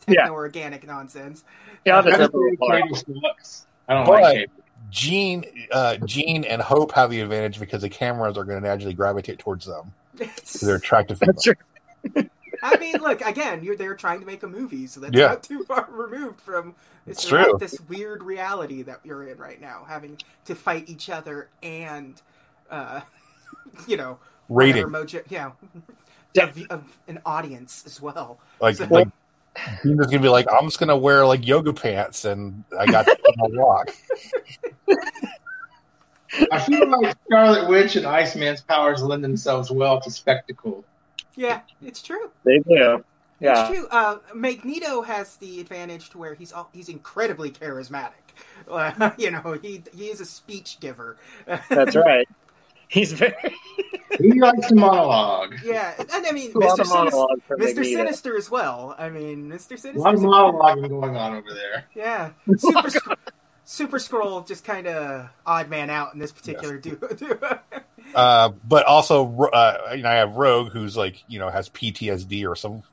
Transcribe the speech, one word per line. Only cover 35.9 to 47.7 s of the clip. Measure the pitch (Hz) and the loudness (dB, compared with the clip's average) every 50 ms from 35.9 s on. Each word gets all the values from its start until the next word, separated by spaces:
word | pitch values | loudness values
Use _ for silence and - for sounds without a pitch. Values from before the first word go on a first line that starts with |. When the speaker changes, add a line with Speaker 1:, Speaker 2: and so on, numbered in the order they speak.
| _ _ _ _ _ _ _ - - - 294 440 | _ _ _ _ _ _ _ -10 -2 0 0 0
Speaker 3:
I | 262 254 | 0 0
feel | - 269 294 302 294 277 | 0 0 2 4 4 4
like | 262 247 226 202 - - _ | 4 2 2 0 -2 -4 _
Scarlet | - 226 220 220 220 214 185 175 175 | 2 4 6 6 6 6 4 4 4
Witch | 185 190 202 208 - | 4 4 4 4 0
and | 196 156 | -2 -2
Iceman's | 143 147 160 165 156 - 160 151 147 147 139 - | 0 0 0 0 0 -2 -4 -4 -4 -4 -4 -4
powers | - 160 151 147 147 143 135 131 | 0 0 2 2 2 0 0 -2
lend | 139 143 143 143 | -4 -4 -4 -4
themselves | 135 131 110 - 143 131 127 123 123 | -4 -6 -4 -2 -2 -2 -2 -4 -4
well | 131 131 135 135 135 127 | -2 0 0 2 0 0
to | 127 123 | -2 -6
spectacle. | 110 - - - 131 127 - - 127 - - 113 98 98 - _ _ _ _ _ _ - - _ _ | -14 -4 -2 -2 -2 -2 -4 -10 -16 -12 -12 -10 -10 -12 -14 _ _ _ _ _ _ -20 -20 _ _
Speaker 2:
Yeah, | 254 254 240 233 - - _ _ _ - | -6 -4 -4 -4 -6 -8 _ _ _ -20
it's | 254 - - - | -20 -20 -18 -16
true. | - 330 415 453 - _ _ - | -14 -12 -12 -12 -14 _ _ 2
Speaker 1:
They | 127 131 151 | 2 2 4
do. | - 170 170 151 127 120 117 117 - _ _ _ _ _ _ _ | 4 2 4 4 4 4 2 0 -4 _ _ _ _ _ _ _
Yeah. | - 139 127 113 113 113 | 0 2 2 2 2 0
Speaker 2:
It's | - - | -4 -6
true. | - - | -6 -2
Uh, | - 233 220 208 208 208 - - 208 | -2 0 0 0 -2 -6 -12 -18 -12
Magneto | 233 226 254 254 233 226 247 294 330 339 302 269 240 226 | -8 -8 -6 -8 -8 -10 -12 -10 -8 -8 -6 -6 -8 -8
has | 233 226 208 202 196 - | -8 -8 -10 -10 -12 -16
the | - 202 190 180 180 | -20 -20 -18 -16 -16
advantage | 175 175 185 175 175 175 170 165 165 - | -16 -16 -16 -16 -14 -16 -16 -18 -20 -20
to | - 180 | -20 -18
where | 165 160 151 | -16 -16 -16
he's | 151 175 170 - | -18 -20 -18 -18
al-, | 175 170 - _ | -18 -18 -18 _
he's | 175 180 170 | -20 -20 -18
incredibly | 165 165 - - - - 226 220 180 151 156 143 | -18 -18 -20 -12 -6 -4 -4 -4 -4 -6 -10 -12
charismatic. | - _ 156 151 | -12 _ -14 -12